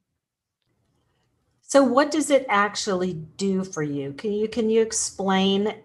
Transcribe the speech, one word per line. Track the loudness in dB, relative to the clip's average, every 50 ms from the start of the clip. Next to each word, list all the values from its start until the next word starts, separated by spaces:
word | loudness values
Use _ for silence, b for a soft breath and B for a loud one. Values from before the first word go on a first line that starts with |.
| _ _ _ _ _ _ _ _ _ _ _ _ _ _ _ _ _ _ _ _ _ _ _ _ _ _ _ _ _ _ _ _
So | _ 2 4 4 6
what | 6 4 2 2 2
does | 0 -2 0 2
it | 2 2 2 2
actually | 0 2 2 0 -2 -4 -4 -2 -2 -2 -2 -4 -4
do | -6 -10 -14 -10 -4 -2 -2 0 -2 -2
for | -4 -6 -6
you? | -6 -4 -4 -6 -6 -8 -10
Can | -8 -6 -4 -4
you, | -2 -4 -4
can | -2 -2 0 2
you | 4 2
explain | 2 2 0 -4 -6 -6 -6 -4 -2 0 2 2 2 2 2 2 0 -2 -4 -6 -12